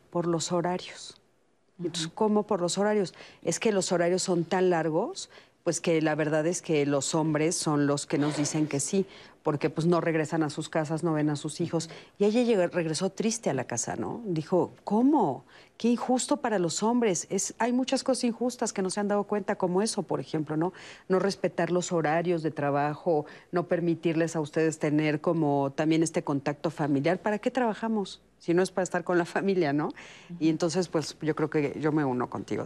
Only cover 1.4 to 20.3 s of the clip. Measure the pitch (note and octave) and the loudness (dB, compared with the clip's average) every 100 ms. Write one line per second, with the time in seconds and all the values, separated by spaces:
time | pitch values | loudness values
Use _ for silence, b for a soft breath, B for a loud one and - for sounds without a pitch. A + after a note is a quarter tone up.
1.4 | _ _ _ _ F3 E3+ E3 - G#3+ G#3+ | _ _ _ _ -8 -6 -8 0 2 2
2.4 | G#3 G3 F3 F#3 G3+ G#3+ F3+ - B B | 2 0 0 0 2 2 0 -6 B B
3.4 | - E3+ A3+ G3+ F3+ F3 F3 F3+ F3+ F3 | -4 -2 0 0 0 2 2 0 0 0
4.4 | E3 F#3+ F#3 E3+ D#3+ D#3 B3 F#4+ - B | 0 2 4 2 2 0 -2 -6 -14 B
5.4 | B _ - D#3 - E3 D#3 D3+ D3+ D#3 | B _ -4 -2 2 2 2 2 2 2
6.4 | D#3 F3+ - D#3 C#3+ C#3+ C3+ E3 D#3 D3+ | 0 -2 0 2 2 2 0 0 2 2
7.4 | D#3 F#3 - D3 C#3+ C#3+ - D#3+ D3 D3+ | 2 0 0 2 2 2 0 0 0 0
8.4 | C#3+ D#3 D3+ C#3 - G3 F#3+ B B B | -2 0 0 0 0 0 -2 B B B
9.4 | - C#3+ D#3 D3 E3 F3 E3 D#3+ D3+ E3 | -2 0 -2 0 2 2 2 0 0 0
10.4 | D3+ D3+ D3+ E3+ D3+ D#3 E3+ D#3 D3+ D3 | -2 -2 -4 -2 -2 -2 0 2 2 0
11.4 | D#3 - E3+ E3 D#3+ B B _ G3+ A3 | -4 -6 -2 -2 -4 B B _ 2 4
12.4 | A#3+ G#3+ F3 E3+ E3 D#3 F#3+ - G3+ A3 | 4 4 2 0 -2 -2 -2 -2 -2 -2
13.4 | - C3+ B2 A#2+ - - G#2+ G#3 A#3 D#3+ | -2 -2 -4 -4 -4 -4 -6 -6 -4 -4
14.4 | D3+ F3+ C#3 - - G#3 B3+ D4+ F3+ B2 | 0 2 0 -4 -2 2 4 4 2 -2
15.4 | - B B _ A3+ A#3 - B3+ - D4 | -10 B B _ 0 0 2 0 0 -2
16.4 | - G#3 F3 - G#3+ B3 A#3 F3 - F#3+ | 0 0 0 0 0 2 2 0 -2 -4
17.4 | - - A3+ B3 B3+ C4 - B3+ B3 A3+ | -4 -2 0 0 0 -2 0 0 0 0
18.4 | B3 A#3+ A3 - F#3 F#3+ G3+ G3+ G3+ G#3 | -4 -2 -4 -2 -2 -2 0 0 0 -2
19.4 | G3 G3+ F#3 F3+ A3 - D#3+ D3 C#3+ | -2 -2 0 0 0 -2 -4 -4 -4